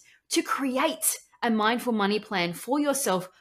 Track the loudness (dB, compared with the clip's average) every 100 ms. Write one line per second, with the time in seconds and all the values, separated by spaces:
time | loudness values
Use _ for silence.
0 | -14 _ -4 -2 0 -2 -2 0 0 0
1 | -2 -2 -8 _ 0 2 2 2 0 0
2 | 2 0 -2 -2 -2 -4 -2 0 2 0
3 | 0 0 -2 -14